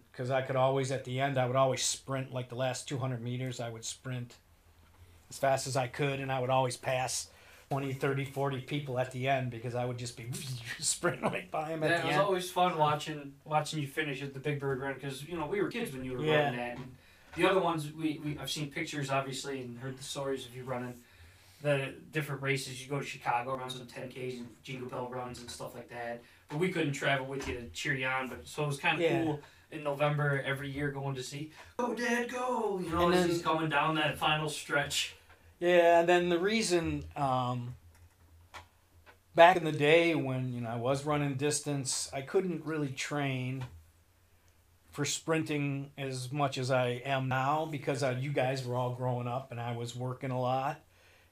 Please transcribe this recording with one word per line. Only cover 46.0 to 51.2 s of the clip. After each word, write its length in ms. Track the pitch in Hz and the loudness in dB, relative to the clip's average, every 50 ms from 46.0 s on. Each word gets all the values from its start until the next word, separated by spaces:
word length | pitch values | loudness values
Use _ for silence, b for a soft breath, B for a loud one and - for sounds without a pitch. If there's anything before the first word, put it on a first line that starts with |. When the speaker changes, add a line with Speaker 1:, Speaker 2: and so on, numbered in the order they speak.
| 139 135 131 127 127 123 135 | -6 -4 -4 -6 -6 -6 -2
Speaker 1:
much 260 | 147 143 135 131 139 | 0 0 0 0 -2
as 120 | 127 123 | 0 2
I 180 | 135 127 123 123 123 123 - | 4 4 4 2 0 -2 -2
am 240 | 139 139 131 131 131 | -2 0 0 0 0
now 380 | 127 131 131 139 151 156 160 | 0 2 2 2 2 2 0
because, 360 | 156 151 135 - - 139 123 143 | -2 -4 -4 -2 -2 -2 0 0
uh, 140 | 131 123 123 | 0 0 0
you 140 | 135 147 143 | -2 0 0
guys 320 | 143 127 127 135 135 127 | 2 2 2 2 0 -2
were 80 | 123 123 | -2 -2
all 200 | 123 127 127 123 | 0 0 0 -2
growing 340 | 123 127 127 123 123 123 123 | -2 0 0 0 0 -2 -2
up 220 | 120 131 131 - 117 | -2 -4 -4 -6 -8
and 80 | 120 | -6
I 160 | 120 120 120 | -4 -4 -4
was 180 | 117 120 117 - | -4 -4 -6 -6
working 360 | 123 123 127 123 - - 131 | -6 -4 -4 -4 -4 -4 -4
a 100 | 127 127 | -2 0
lot. 400 | 127 123 131 131 131 143 147 - - b b b b b b b | 0 2 0 0 0 -2 -4 -6 -12 b b b b b b b